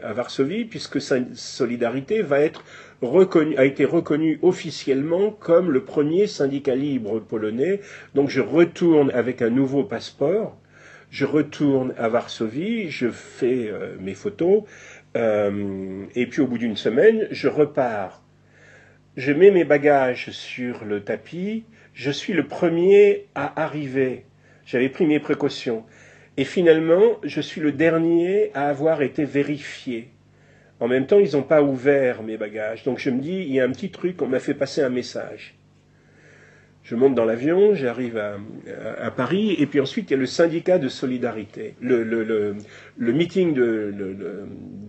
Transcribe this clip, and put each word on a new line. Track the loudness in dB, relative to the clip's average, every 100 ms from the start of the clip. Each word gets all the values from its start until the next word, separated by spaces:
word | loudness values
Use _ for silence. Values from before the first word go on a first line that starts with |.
à | -10
Varsovie, | -8 -6 -2 -2 -2 -6
puisque | -10 -8 -6
Sa-, | -2 -2 -2
Solidarité | -10 -12 -4 -4 -2 -2 -4 -4 -2
va | 0 2
être | 0 -2 -20 -20 -20 -8
reconnue, | 2 4 6 4 2 4
a | 2
été | 4
reconnue | 2 2 0 0 0 2
officiellement | 2 0 -6 -8 -2 -2 0 0 0
comme | -2 4 4 4
le | 0
premier | 0 -2 2 2 2
syndicat | 0 -2 0 -2 0
libre | 0 -2 -2 -6
polonais. | -4 -4 -4 -2 -2 -2 -6 -20 -4
Donc | 0 0
je | 0
retourne | 2 4 4 4 4 4 4
avec | 2 -2 0
un | 0
nouveau | 2 2 0
passeport, | -2 -4 -8 -4 0 0 -4 -10 _ -20 -20 -20 -14
je | -4 0
retourne | 0 0 0 2 2 0 -2
à | 0
Varsovie, | 0 -2 -6 -6 -4 -4 -4 -6
je | -2 -4
fais, | -4 -12 -4 0 0 -4
euh, | -8 -10 -10
mes | -10
photos, | -8 -8 -2 2 2 0 -18 -20 -20 _ -2
euh, | 2 2 0 -2 -4 -6 -8 -10 -8
et | -4 -2
puis | 0
au | 0
bout | 0
d'une | -4 -2
semaine, | 0 4 4 4 -2
je | -2 -2
repars. | 2 0 0 -2 -2 -8 -12 _ _ _ _ -20 -20 _ _ _ -8
Je | -2
mets | 6 8
mes | 8
bagages | 4 4 4 4 2 -2 -8
sur | -14 -14 -8 -8 -8 -6
le | -6
tapis, | -4 -8 -8 -8 -6 -8 -10 -20 -20 -10
je | -6
suis | -6 -2
le | -2 -2
premier | 0 0 2 6 8 8 4 -4
à | -8 -6 -4
arriver. | -4 -4 -4 0 0 -2 -14 _ _ _ -4
J'avais | 0 0
pris | 2 2
mes | 2
précautions. | 0 -2 -2 -4 -6 -6 -8 -20 -20 -20 -12 -6
Et |
finalement, | -4 2 6 6 6 6 6 2
je | -4 -6
suis | -6 -2
le | -2
dernier | 2 2 2 2 2 2 0 0
à | -2 -2
avoir | 0 0 2
été | 0 -2
vérifié. | -2 -2 -2 -4 -10 -14 -10 -10 -10 _ _ _ _ _ _ -4
En | 0
même | 0 4
temps, | 4
ils | 4 2
n'ont |
pas | 4 4
ouvert | 4 2 2 4 2 -2
mes | -6 -8
bagages. | -8 -6 -8 -4
Donc | -4 -2
je | -2
me | -2
dis, | -4 -6 -2
il |
y | 0
a |
un | 0
petit | -2 -8
truc, | -6 -6 -4
on | -2
m'a | -2
fait | -2
passer | -4 -2 0
un | 0
message. | -2 -6 -8 -12 -14 -20 _ _ _ _ _ _ _ -20 -20 -20 -20 _ _
Je | -6 4
monte | 4 4
dans |
l'avion, | 2 2 0 4 4 4
j'arrive | 0 -4 -6 -4
à, | -6 -8 -12 -16 -16 -12 -12 -8
à, | -8
à |
Paris, | -4 -2 0 0 0
et | 2
puis | 2
ensuite, | 0 -2 -2
il | -2
y |
a |
le | 0
syndicat | 2 2 2 2 2
de | 0
solidarité, | -4 -6 -4 -4 -6 -10 -12 -14 -6
le, | 0 0
le, | 0 -2 -2
le, | -2 -2 -6 -12 -20 -18 -6
le | 0
meeting | 0 0 0 0
de, | 2 0 0 -4 -6
le, | -10
le, | -10 -10 -12 -14 -14 -16 -16